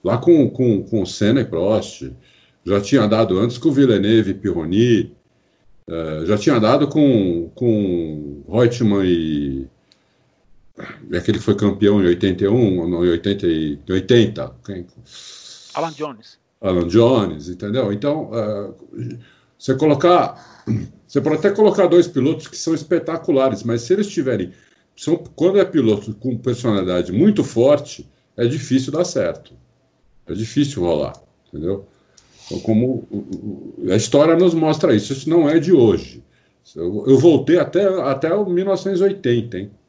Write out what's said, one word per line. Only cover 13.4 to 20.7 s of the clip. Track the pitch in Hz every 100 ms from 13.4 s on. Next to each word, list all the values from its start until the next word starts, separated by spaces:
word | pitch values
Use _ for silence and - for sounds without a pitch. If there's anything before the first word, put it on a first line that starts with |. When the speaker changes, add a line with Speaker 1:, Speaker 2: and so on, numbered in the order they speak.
| 90
Speaker 1:
e, | 80 78 71 -
oitenta. | 95 - 120 101 - 64 - -
Quem? | 92 87 - - - - - - - -
Speaker 2:
Alan | 143 160
Jones. | 143 151 110 - _ _ _
Speaker 1:
Alan | 98 90 85
Jones, | 104 117 127 95 78 82
entendeu? | 90 104 123 107
Então, | 104 143 156 -
é, | 113 107 101 101 - - - 120 - - _ _ _
você | - 135
colocar, | 156 143 175 175 - - - - -